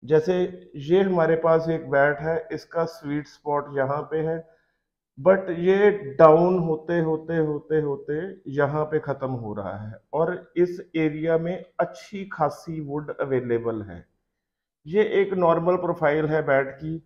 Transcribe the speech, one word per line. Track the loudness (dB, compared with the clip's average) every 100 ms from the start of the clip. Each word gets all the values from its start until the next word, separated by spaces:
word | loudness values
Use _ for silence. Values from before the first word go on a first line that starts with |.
जैसे | 4 2 4 0 -2 -6 -16 -14
ये | 2 2
हमारे | 4 2 2 2
पास | 4 2 2
एक | -4 0
bat | 2 2 2
है, | -2 -4 -4
इसका | -12 -8 -4 -4
sweet | -6 -6 -6 -6
spot | -14 -4 -4 -4 -2
यहाँ | -2 -2 -4
पे | -4
है, | -2 -4 -8 _ _ _ _ _ _ -2
but | 2 2 2 -2
ये | 2 6 6 4 -6 6
down | 8 8 6 2
होते, | 0 -2 -2 -2
होते, | 0 -2 -2 -2
होते, | -2 -4 -2 -2
होते | -2 -6 -6 -8 -8 -12 -10
यहाँ | -2 0 0 -2
पे | -4
खत्म | -4 -6 -6 -6
हो | -8
रहा | -8 -8 -8
है | -12 -14 _
और | -2 -2 -2 -8 0
इस | 0 -2 -8 -2
area | -2 0 0 0
में | 0 -6 -10 _
अच्छी | -4 -4 -14 -12 -12
खासी | -2 -2 -2 -12 -10
wood | -6 -8 -8 -6
available | -2 -2 0 -2 -2 -6
है। | -8 -14 -18 _ _ _ _ _ _ _ -4
ये | 0 2 2
एक | 0 2
normal | 2 2 2 0
profile | 0 0 0 2 0
है | 0 2
bat | 2 0 -6
की। | -10 -10